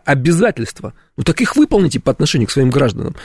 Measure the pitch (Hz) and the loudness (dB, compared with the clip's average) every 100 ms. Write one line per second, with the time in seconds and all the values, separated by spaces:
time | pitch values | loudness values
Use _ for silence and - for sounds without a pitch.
0 | - 139 127 170 226 120 113 - 104 - | -2 0 2 2 2 0 -8 -10 -14 -16
1 | _ - - - 226 - 302 208 170 - | _ -6 -2 0 0 2 2 2 0 0
2 | - - 151 143 107 139 127 131 127 - | -2 0 0 0 0 2 2 2 0 -2
3 | - - | -8 -10